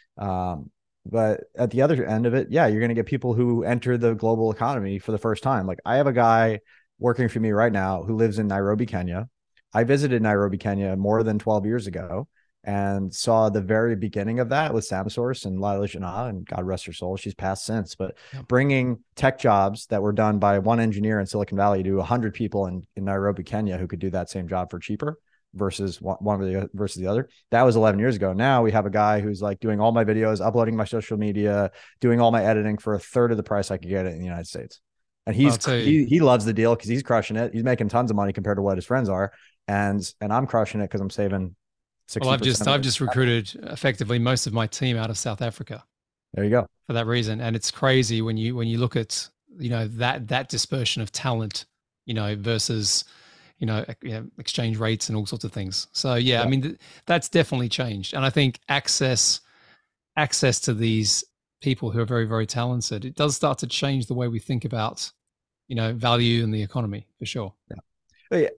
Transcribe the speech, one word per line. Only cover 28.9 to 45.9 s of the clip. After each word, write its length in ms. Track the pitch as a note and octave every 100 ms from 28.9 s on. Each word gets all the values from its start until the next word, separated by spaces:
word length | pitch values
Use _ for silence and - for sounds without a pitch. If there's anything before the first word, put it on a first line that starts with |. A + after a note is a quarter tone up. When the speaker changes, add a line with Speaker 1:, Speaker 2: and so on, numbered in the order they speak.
Speaker 1:
guy 300 | G#2+ G#2 G#2
who's, 200 | G#2 F#2+
like, 200 | G2+ G2
doing 200 | A2 G#2
all 120 | A2+
my 120 | A#2
videos, 400 | A2 G#2+ A2 G#2
uploading 320 | G#2 A#2+ A2+ A2+
my 80 |
social 320 | G#2 A2+ - G#2+
media, 540 | G#2 G2+ G#2 G2+ G2 - - _
doing 200 | B2 A#2
all 120 | A#2
my 120 | A#2
editing 320 | G#2 G#2+ G#2+ G#2
for 180 | A2
a 60 | G2+
third 300 | - B2+ A#2+
of 60 | A2
the 80 |
price 260 | - G2+ F#2+
I 80 | F#2+
could 100 | F2
get 160 | F#2+
it 80 | F#2
in 60 | E2
the 60 | F2+
United 220 | E2+ E2
States. 320 | - - - _ _ _ _ -
And 80 |
he's, 180 | A2+ C#3+
Speaker 2:
I'll 60 | A2+
tell 180 | - B2
you. 80 |
Speaker 1:
he, 200 | A2+ D#3 A#2+
he 140 | D#3+
loves 240 | D3 B2
the 80 | G#2+
deal 220 | G#2+ A2+
'cause 140 | A#2 G2+
he's 160 | B2+
crushing 320 | - A#2 - G#2+
it. 180 | A#2+
He's 100 | A2+
making 240 | B2+ B2 G#2+
tons 220 | A#2+ B2
of 60 | G#2
money 160 | G2+
compared 260 | F#2+ G#2 G2+
to 40 |
what 140 | G2 F#2
his 80 |
friends 240 | - B2+ A2
are. 240 | F#2+ G2 - _ _ -
And, 340 | G2+ G2+ G2+ - -
and 120 | G#2
I'm 140 | A2+ C3+
crushing 340 | A#2 G#2 G#2+
it 100 | G2
'cause 100 | G2+
I'm 100 | G2
saving 440 | - G2+ F#2+ F#2 - _ _ _ _ - A2
Speaker 2:
Well, 100 | C3
I've 100 | C3
just, 180 | B2 G#2+
Speaker 1:
Sixty 60 |
percent 40 | A2+
of 60 |
Speaker 2:
I've 60 | C#3+
Speaker 1:
it 40 |
Speaker 2:
just 160 | C3 A2
recruited 640 | B2+ B2+ B2 A#2 F#2+ - -
effectively 480 | - C#3 A#2 G#2+ A#2+
most 280 | A#2+ B2+ -
of 60 |
my 140 | A2+ A2
team 300 | - C3 A#2
out 140 | A2
of 80 | G#2+
South 240 | B2+ G2+
Africa 420 | A#2 - - G#2+ -